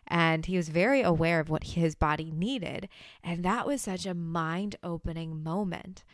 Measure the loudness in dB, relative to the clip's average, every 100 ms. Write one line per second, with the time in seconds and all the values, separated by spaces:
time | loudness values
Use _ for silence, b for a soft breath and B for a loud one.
0 | -2 4 4 4 0 0 2 2 4 6
1 | 4 4 4 2 2 -2 -2 0 2 2
2 | 0 0 -4 -4 -2 -2 -4 -8 -10 B
3 | B B -6 -2 0 0 0 -2 -2 -4
4 | -4 -4 -2 -2 -2 -2 -4 -6 -6 -6
5 | -6 -6 -6 -6 -4 -2 -2 -4 -10 -18
6 | -20